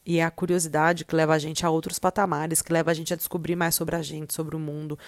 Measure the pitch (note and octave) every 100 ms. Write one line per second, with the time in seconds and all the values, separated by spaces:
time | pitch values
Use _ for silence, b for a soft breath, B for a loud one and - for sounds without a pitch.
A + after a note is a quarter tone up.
0 | - E3+ E3 - F3 F3+ E3 D3+ D#3+ E3+
1 | E3 D#3+ D#3 D#3 D3+ D#3 E3+ D#3+ - -
2 | F#3 G3 G3 D3 D#3+ D#3+ - E3 D#3+ D#3+
3 | D#3+ F3 - F3+ E3 F3 E3+ - E3 E3+
4 | D3 D#3 D#3 - D#3 D#3+ D3+ D3 D#3 D3+